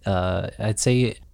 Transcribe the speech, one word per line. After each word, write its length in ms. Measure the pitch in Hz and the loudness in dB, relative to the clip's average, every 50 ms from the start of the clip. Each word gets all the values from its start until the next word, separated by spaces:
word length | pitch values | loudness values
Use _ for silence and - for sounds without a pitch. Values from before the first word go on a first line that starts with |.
| - | -4
uh, 440 | 98 98 90 90 92 92 92 95 - - - | -2 0 0 0 0 -2 -2 -4 -6 -8 -4
I'd 200 | - 107 107 - | -4 -2 -2 0
say, 380 | - 127 123 127 127 113 - - - - | 2 2 2 4 2 0 -2 -6 -14 -20